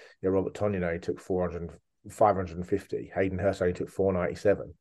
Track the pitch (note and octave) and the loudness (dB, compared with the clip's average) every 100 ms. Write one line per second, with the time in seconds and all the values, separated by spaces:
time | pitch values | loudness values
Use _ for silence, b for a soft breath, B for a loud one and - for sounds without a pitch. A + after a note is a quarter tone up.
0 | b b F#2 F#2+ - - G#2 G2 F2 E2+ | b b 0 2 0 -2 -2 0 0 -2
1 | - - - F#2 F2 E2+ E2+ - _ _ | -4 -6 -2 0 0 -4 -10 -14 _ _
2 | G#2 - G#2+ F#2+ F2+ E2 F2+ G2 - - | -6 4 4 4 -2 -6 -2 -4 -2 -8
3 | - - F#2+ F#2 G2 F2+ F2+ F2+ - - | -4 -2 0 2 0 2 0 0 -6 0
4 | G2 F#2 F2 - G#2 F#2+ - - | 2 2 0 0 2 2 0 -16